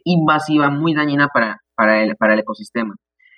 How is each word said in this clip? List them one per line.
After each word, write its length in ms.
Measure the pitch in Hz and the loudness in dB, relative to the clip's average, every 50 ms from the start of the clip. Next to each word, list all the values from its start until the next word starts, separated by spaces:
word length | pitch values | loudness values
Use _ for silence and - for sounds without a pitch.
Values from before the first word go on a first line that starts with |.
| - | -2
invasiva 680 | 170 180 165 156 156 156 151 151 - 151 151 147 143 | 0 0 2 2 2 0 0 0 0 0 2 2 2
muy 240 | 143 143 160 165 156 | 0 0 -2 -2 0
dañina 320 | 151 151 147 143 143 143 139 | 0 -2 0 0 0 0 0
para, 260 | - 127 117 107 98 - _ _ - | 0 -2 -2 -2 -4 -10 _ _ -4
para 260 | - 110 107 110 107 110 | 0 2 2 2 2 2
el, 120 | 107 107 | 0 -2
para 180 | - 113 107 107 | 0 2 2 2
el 60 | 107 | 2
ecosistema. 560 | 107 - 107 - 107 - - 117 113 107 98 - _ _ _ _ _ _ _ | 0 -4 -8 -12 -12 -10 -8 -6 -6 -6 -8 -14 _ _ _ _ _ _ _